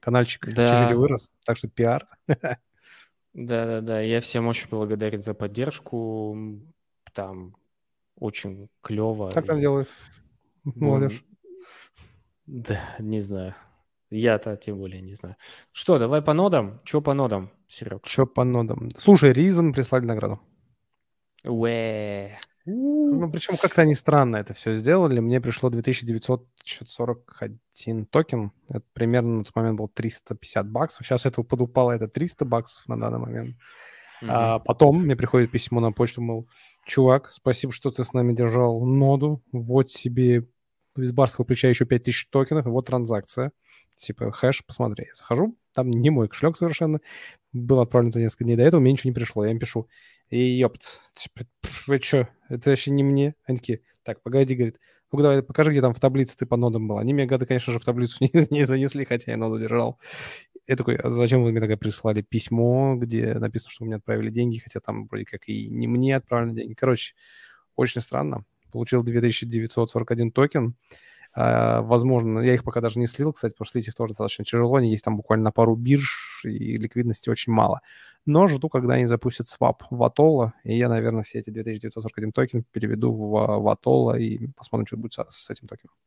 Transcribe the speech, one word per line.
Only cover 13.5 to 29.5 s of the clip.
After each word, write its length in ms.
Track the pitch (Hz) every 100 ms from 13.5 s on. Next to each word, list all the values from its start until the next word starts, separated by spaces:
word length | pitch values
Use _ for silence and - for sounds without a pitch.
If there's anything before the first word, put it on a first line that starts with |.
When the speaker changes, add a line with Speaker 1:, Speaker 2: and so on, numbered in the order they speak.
| - _ _ _ _ _
Speaker 2:
Я-то 460 | 107 117 107 113 104
тем 220 | - 101
более 220 | 95 95
не 120 | 92
знаю. 220 | 98 90 92 - - _
Что, 260 | - - 160
давай 240 | 117 151
по 100 | 147
нодам? 480 | 151 196 165 101 113
Че 160 | - 156
по 100 | 147
нодам, 360 | 139 131 104 95 _ _
Серег? 340 | - 113 98
Speaker 1:
Че 220 | - - 131
по 180 | -
нодам? 460 | 127 123 113 117 120 -
Слушай, 340 | - 196 147
Reason 400 | 123 180 180 165
прислали 320 | 139 127 131 120
награду. 340 | 110 107 107 _ _ _ _ _ _ _ _ _ _
Speaker 2:
Уэ. 960 | - 117 117 117 113 110 104 101 101 110 - _ - 220 269 302 294
Speaker 1:
Ну, 200 | 285 170
причем 260 | 160 - 180
как-то 260 | 180 -
они 120 | 156
странно 420 | 143 - 147 127 110
это 160 | 104
все 220 | 101 -
сделали. 460 | 110 113 180 170 123
Мне 200 | 117 127
пришло 300 | 123 113 127
две 100 | 117
тысячи 220 | 117 127 117
девятьсот 420 | 113 - 127 123 _
сорок 720 | - - 120 - 120 120 _ -
один 640 | 110 110 _ - - 113 110
токен. 440 | 151 160 123 101 _ _
Это 140 | 135 -
примерно 460 | - 117 123 117 113
на 60 |
тот 100 | 107